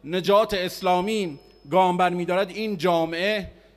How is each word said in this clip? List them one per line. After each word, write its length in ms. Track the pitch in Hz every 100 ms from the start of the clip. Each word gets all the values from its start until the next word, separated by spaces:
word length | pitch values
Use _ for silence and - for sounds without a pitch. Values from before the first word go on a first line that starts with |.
نجات 500 | 139 180 170 202 220
اسلامی 840 | 196 180 - 185 180 190 220 185 139 - _ 143
گام 260 | 170 185 180
برمی‌دارد، 540 | 180 175 175 180 196
این 260 | 185 220 196
جامعه 720 | 175 170 160 165 190 214 175 - _